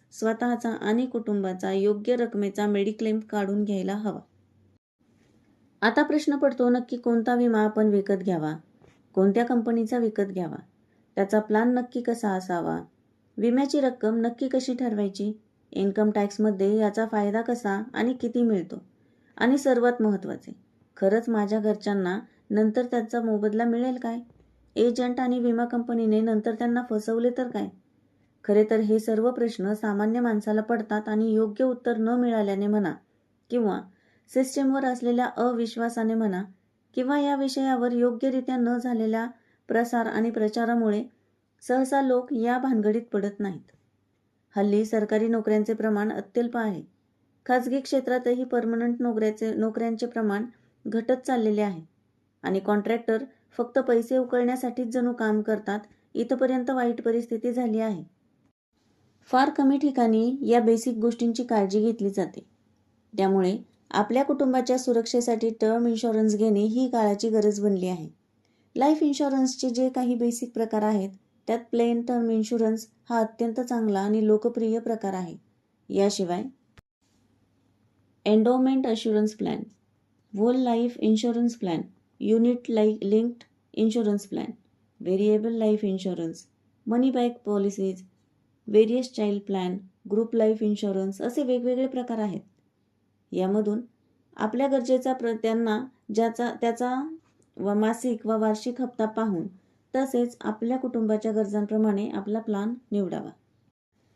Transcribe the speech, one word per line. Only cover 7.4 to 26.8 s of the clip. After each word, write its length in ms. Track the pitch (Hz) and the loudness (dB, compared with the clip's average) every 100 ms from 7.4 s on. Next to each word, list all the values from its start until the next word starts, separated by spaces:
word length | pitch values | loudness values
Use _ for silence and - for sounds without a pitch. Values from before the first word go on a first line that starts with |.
| 240 220 | 2 4
आपण 280 | 214 214 214 | 2 2 2
विकत 260 | 202 196 | 2 2
घ्यावा, 400 | 196 185 170 151 156 - _ - _ _ | 0 0 -2 -2 -6 -12 _ -20 _ _
कोणत्या 320 | - 190 196 240 | 2 4 4 2
कंपनीचा 520 | 247 226 233 220 247 | 0 0 0 0 0
विकत 340 | 226 214 196 | 0 0 -4
घ्यावा, 260 | 185 170 - - _ _ _ _ - | -4 -6 -8 -16 _ _ _ _ -4
त्याचा 240 | 196 214 | 0 0
प्लॅन 340 | 214 214 240 | 2 2 4
नक्की 280 | 247 247 254 | 2 -2 -4
कसा 300 | 240 226 208 | -4 -2 -2
असावा, 500 | 190 185 175 165 165 165 _ _ _ _ - | -2 -2 -4 -2 -4 -8 _ _ _ _ -2
विम्याची 440 | 220 247 277 294 | 0 2 2 2
रक्कम 340 | 269 247 214 226 | 0 0 -2 0
नक्की 320 | 233 233 269 | -2 -2 -2
कशी 260 | 262 254 | -2 -2
ठरवायची, 600 | 247 254 208 202 190 202 214 _ _ _ | -2 -2 -2 -2 -4 -6 -6 _ _ _
इन्कम 400 | - 196 196 214 | -2 -2 2 2
टॅक्समध्ये 640 | 208 202 - 214 196 196 214 | 2 -2 0 0 2 2 2
याचा 280 | 214 208 220 | 2 0 -2
फायदा 360 | 214 202 208 | 0 0 0
कसा 420 | 226 240 214 196 220 | -2 -2 -2 -4 -4
आणि 200 | - 226 | -4 -2
किती 280 | 254 240 240 | -2 -2 0
मिळतो, 340 | 240 208 170 - - _ _ _ _ - | 2 2 -2 -10 -16 _ _ _ _ -2
आणि 200 | 233 269 | 2 4
सर्वात 440 | 269 247 240 240 | 4 4 4 4
महत्त्वाचे, 500 | 214 196 156 - - - _ _ _ - | 2 0 -2 -10 -12 -20 _ _ _ -2
खरंच 320 | 196 220 233 | 2 2 2
माझ्या 300 | 226 202 220 | -2 0 0
घरच्यांना 600 | 214 208 214 202 180 196 - _ _ | 0 -2 -2 -2 -2 -4 -8 _ _
नंतर 360 | 208 220 214 247 | 2 2 2 0
त्याचा 360 | 247 220 240 | -2 -2 -2
मोबदला 440 | 226 214 208 214 233 | -2 0 0 0 0
मिळेल 320 | 233 254 247 | 0 -2 -4
काय, 220 | 233 233 240 _ _ _ _ - | -6 -8 -12 _ _ _ _ 0
एजंट 440 | 233 240 247 247 | 0 2 -2 -2
आणि 200 | 254 247 | -2 0
विमा 260 | 240 233 240 | 0 0 0
कंपनीने 560 | 240 233 233 226 214 | -2 -2 0 2 2
नंतर 340 | 226 220 214 220 | 2 0 0 -2
त्यांना 280 | 240 240 | -2 -2